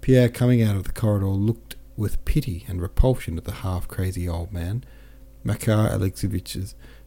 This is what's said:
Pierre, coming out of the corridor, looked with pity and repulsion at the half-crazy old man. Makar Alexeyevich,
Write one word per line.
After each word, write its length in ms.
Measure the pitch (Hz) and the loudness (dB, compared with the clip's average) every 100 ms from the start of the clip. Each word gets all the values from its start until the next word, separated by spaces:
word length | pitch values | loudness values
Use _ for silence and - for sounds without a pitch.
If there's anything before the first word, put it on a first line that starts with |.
Pierre, 280 | - 127 120 | 6 6 6
coming 320 | - 120 123 | 4 4 6
out 140 | 110 | 4
of 80 | 98 | 2
the 80 | - | -2
corridor, 360 | - 113 104 98 | 0 2 2 2
looked 480 | 98 104 113 - - - - | 2 0 -2 -8 -18 -16 -4
with 260 | 107 - | -2 0
pity 400 | - 151 - 82 - | 2 0 0 -6 -6
and 140 | 87 | -6
repulsion 560 | 87 - 131 123 - 82 | -4 -2 0 0 -4 -8
at 80 | |
the 60 | - | -8
half-crazy 760 | - 95 90 - - 92 92 87 | -8 -6 -4 -6 -4 -4 -4 -4
old 240 | 85 85 | -4 -6
man. 320 | 85 85 110 - - - - - - | -6 -6 -6 -8 -20 -20 -20 -20 -10
Makar 460 | - 104 - 107 107 | -6 -2 2 2 2
Alexeyevich, 840 | 101 98 - 101 98 - - 98 - - - | 2 -2 -2 -4 -4 -6 -10 -10 -12 -20 -20